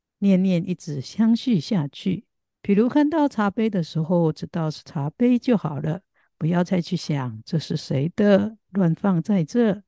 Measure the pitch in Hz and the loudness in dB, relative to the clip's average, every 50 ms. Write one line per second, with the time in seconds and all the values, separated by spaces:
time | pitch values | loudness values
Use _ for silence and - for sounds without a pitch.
0 | _ _ _ _ 202 202 190 180 185 190 180 170 165 190 180 - - - 147 143 | _ _ _ _ 2 2 4 4 4 2 0 0 -2 -4 -6 -8 -8 -8 -8 -8
1 | 123 - - - 226 220 233 220 - 262 233 165 - - 233 180 143 139 - - | -8 -10 -2 0 2 2 2 2 2 0 0 0 0 0 -2 -2 -2 -2 -6 -6
2 | - 196 180 190 - _ _ _ _ _ _ _ - - 202 196 233 254 - 302 | -4 -4 -4 -4 -8 _ _ _ _ _ _ _ -2 0 2 2 2 2 2 2
3 | 294 302 320 320 294 277 - - 208 202 190 - 220 226 202 190 160 - - 156 | 2 2 2 0 0 0 0 0 -2 -2 0 -2 -2 -2 -2 -2 -4 -4 -4 -6
4 | 160 151 180 175 165 156 151 - - - - 175 160 156 151 - - - - 156 | -2 0 2 2 2 2 0 -2 -8 -8 -6 -4 -4 -4 -6 -8 -14 -10 -8 -6
5 | 139 151 - _ 240 247 247 240 - - 240 190 - 156 151 135 147 156 156 185 | -6 -6 -2 _ 2 2 2 2 2 2 0 0 0 -2 -6 -4 -4 -4 -4 -6
6 | - _ _ _ _ _ _ _ 156 160 175 175 180 - 185 180 165 - 190 160 | -8 _ _ _ _ _ _ _ -2 0 2 2 2 2 0 -2 -2 -2 -6 -6
7 | - - 151 139 127 123 110 107 - - - 160 - - - 147 - - - 135 | -4 -4 -4 -4 -4 -6 -8 -10 -10 -4 -4 -4 -2 -2 -6 -6 -4 -4 -2 -2
8 | 139 170 - - 208 208 202 190 202 220 226 - _ _ 180 196 190 165 160 - | -2 -2 0 2 4 4 6 4 4 0 -6 -12 _ _ -2 0 2 2 2 0
9 | - 202 185 165 165 - 208 190 160 - - 240 233 220 185 208 - | 0 0 0 0 0 0 0 0 0 0 0 0 2 2 0 -2 -6